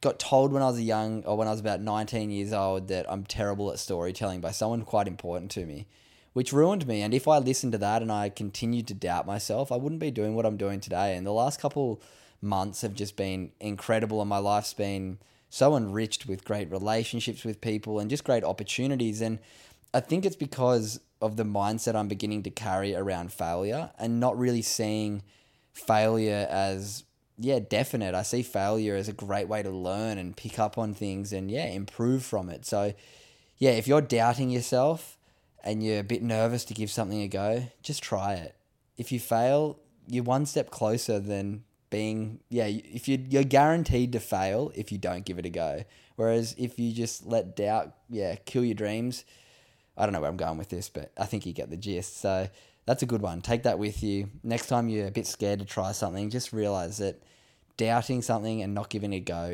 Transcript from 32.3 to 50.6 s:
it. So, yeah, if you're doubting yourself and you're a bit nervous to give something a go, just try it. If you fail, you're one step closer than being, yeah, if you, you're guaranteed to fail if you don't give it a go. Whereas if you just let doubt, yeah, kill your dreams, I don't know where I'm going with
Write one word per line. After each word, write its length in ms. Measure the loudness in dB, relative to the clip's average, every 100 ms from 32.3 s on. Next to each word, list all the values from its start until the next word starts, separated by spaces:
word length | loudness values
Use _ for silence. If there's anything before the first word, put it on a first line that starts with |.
| -4 -4
it. 160 | -8 -4
So, 280 | 0 0 -4 -12 -20 -20 _ _ _
yeah, 140 | 4
if 160 | 4 6
you're 140 | 4
doubting 480 | 6 4 4 4 2
yourself 680 | 0 2 4 4 2 -6 -20 _ _ _ _
and 180 | -4 0
you're 180 | 2 0
a 40 |
bit 180 | 0 -2
nervous 440 | 0 2 2 2 -4
to 80 |
give 180 | -6 -4
something 300 | -2 -2 -2
a 80 | -2
go, 380 | 0 0 0 -2 -8
just 220 | -8 -6
try 300 | -2 -2 0
it. 220 | -2 -6 -14 _ _ _ -12
If 160 | -4
you 60 | -4
fail, 580 | 0 2 4 4 2 -4 _ _ -4
you're 180 | -2 2
one 200 | 2 2
step 260 | 0 -2
closer 480 | 0 2 2 0 -2
than 440 | -2 -4 -4 -6 -12 _ _
being, 520 | -2 -2 -2 -4 -8 -4
yeah, 160 | 0 0
if 420 | -2 -6 -6 0
you, 160 | 0 4
you're 140 | 4
guaranteed 680 | 6 8 8 6 4 4 2
to 80 | 0
fail 540 | -2 0 2 2 0 -4
if 160 | -6
you 60 | -4
don't 260 | -2 -4
give 160 | -4 -6
it 60 | -4
a 40 |
go. 360 | -2 -2 -4 -8 -16 _ 0
Whereas 360 | 2 4 0 -2
if 200 | -6 -2
you 140 | -2
just 340 | 0 -4 -6 0
let 300 | 0 0 0
doubt, 400 | 2 2 0 -8 -8
yeah, 260 | -4 -2 -4
kill 300 | -4 0 2
your 100 | 0
dreams, 480 | -2 -2 -4 -6 -12 -20 -20 -20 _ _ _ -2
I 80 | 0
don't 60 |
know 80 | 2
where 100 | -2
I'm 60 | -2
going 220 | -4
with 100 | -4